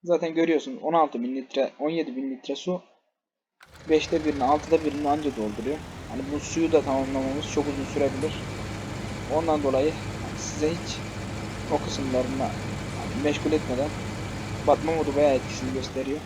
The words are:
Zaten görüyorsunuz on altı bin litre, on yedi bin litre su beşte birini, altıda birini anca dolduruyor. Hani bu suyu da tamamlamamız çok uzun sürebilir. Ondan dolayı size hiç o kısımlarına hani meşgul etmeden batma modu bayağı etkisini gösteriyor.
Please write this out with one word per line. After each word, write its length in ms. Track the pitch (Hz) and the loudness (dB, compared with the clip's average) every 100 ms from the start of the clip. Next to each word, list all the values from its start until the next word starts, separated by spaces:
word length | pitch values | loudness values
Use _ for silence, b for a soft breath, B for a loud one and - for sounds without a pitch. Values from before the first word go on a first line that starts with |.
Zaten 300 | 175 170 165 | 4 2 4
görüyorsunuz 460 | 160 165 156 - 254 | 2 4 4 2 -4
on 100 | 151 | 2
altı 300 | 165 147 - | 4 4 2
bin 120 | 123 269 | -2 -4
litre, 360 | 127 143 131 - | -4 0 0 0
on 100 | 147 | -2
yedi 260 | 165 151 127 | 0 -2 -4
bin 160 | 135 | -6
litre 240 | 131 - 139 | -6 -6 -6
su 260 | - 180 - _ _ _ _ _ _ _ - - - | -2 -4 -6 _ _ _ _ _ _ _ -20 -20 4
beşte 360 | 156 - 165 151 | 4 4 0 2
birini, 180 | 143 | 2
altıda 420 | 127 151 - 160 156 | 4 4 4 2 4
birini 240 | 143 147 | 0 2
anca 220 | 147 151 117 | 2 0 -2
dolduruyor. 420 | 107 104 117 151 - - - | -4 -2 -4 -4 -8 -12 -10
Hani 120 | 127 135 | -8 -4
bu 60 | 147 | -4
suyu 320 | - 160 160 | -2 0 4
da 100 | 160 | 4
tamamlamamız 720 | 143 135 135 135 135 139 151 | 4 0 2 0 0 -2 -2
çok 140 | - 147 | 0 0
uzun 260 | 139 135 | -2 -2
sürebilir. 400 | 147 180 - 151 - - - - - - - - - - 143 | 2 2 2 -4 -4 -8 -8 -8 -8 -8 -8 -6 -8 -2 0
Ondan 280 | 165 151 | 2 2
dolayı 300 | 143 131 147 160 - - - - | 4 4 2 0 -6 -6 -6 -6
size 320 | - - 151 | -6 0 0
hiç 280 | 175 - - - - - - - - - | 0 -4 -6 -6 -8 -8 -8 -8 -8 -2
o 120 | 151 - | -2 -2
kısımlarına 580 | - 135 127 127 131 127 - - - - - | -4 0 0 0 0 -2 -2 -6 -6 -6 -6
hani 240 | - 101 | -6 -2
meşgul 280 | 147 143 165 | 0 0 2
etmeden 380 | 156 - 127 147 - - - - - - - - | 0 0 -2 -2 -2 -6 -6 -6 -6 -6 -2 4
batma 240 | 143 151 | 4 4
modu 240 | 165 147 139 | 0 2 4
bayağı 180 | 147 | 6
etkisini 400 | 131 - - 131 | 4 0 -4 -4
gösteriyor. 460 | 131 127 131 131 151 | -4 -4 -4 -4 -4